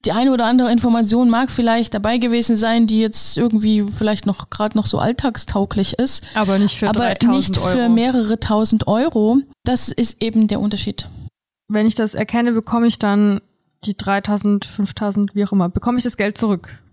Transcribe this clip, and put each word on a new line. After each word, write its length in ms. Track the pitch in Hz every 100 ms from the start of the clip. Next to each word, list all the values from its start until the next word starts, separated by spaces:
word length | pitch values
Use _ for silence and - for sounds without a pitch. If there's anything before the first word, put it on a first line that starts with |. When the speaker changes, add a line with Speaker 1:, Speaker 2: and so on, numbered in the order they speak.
Speaker 1:
Die 80 | 214
eine 200 | 208 262
oder 140 | 254 226
andere 260 | 254 247
Information 600 | 240 240 226 214 233 247
mag 180 | 226 254
vielleicht 460 | - 233 226 226 214
dabei 240 | 208 240
gewesen 380 | 240 240 233 220
sein, 280 | 226 233 226
die 140 | 220
jetzt 400 | 220 - - -
irgendwie 460 | 240 220 214 214 202
vielleicht 400 | - 214 208 208
noch, 240 | 196 -
grad 240 | - 214 214
noch 100 | 208
so 140 | -
alltagstauglich 960 | 214 254 262 220 - 202 196 208 196 -
ist. 260 | 262 - - 220
Speaker 2:
Aber 240 | 202 196
nicht 180 | 202 -
für 120 | 208
Speaker 1:
Aber 100 | 220
Speaker 2:
dreitausend 360 | 240 196 240 262
Speaker 1:
nicht 240 | 277 190
für 200 | - 254
Speaker 2:
Euro. 100 | 240
Speaker 1:
mehrere 500 | 226 247 254 214 220
tausend 460 | - 214 220 220 -
Euro. 540 | 214 311 226 214 254 277 -
Das 260 | - 247 -
ist 320 | - 233 -
eben 260 | 226 226 214
der 120 | 208
Unterschied. 500 | 208 208 - - - - - _ _ _ _
Speaker 2:
Wenn 180 | 214 220
ich 80 | 214
das 180 | 214
erkenne, 380 | - 214 233 240
bekomme 340 | 226 220 233 233
ich 140 | 220
dann 420 | 208 202 208 196 _ _ _ _
die 140 | - 190
dreitausend, 680 | 196 196 202 208 208 202 -
fünftausend, 680 | - 196 - 208 202 202
wie 100 | 202
auch 100 | 202
immer, 160 | 196 175
bekomme 280 | - - 247
ich 60 |
das 140 | 240 -
Geld 200 | 208 202
zurück? 460 | 220 185 - - _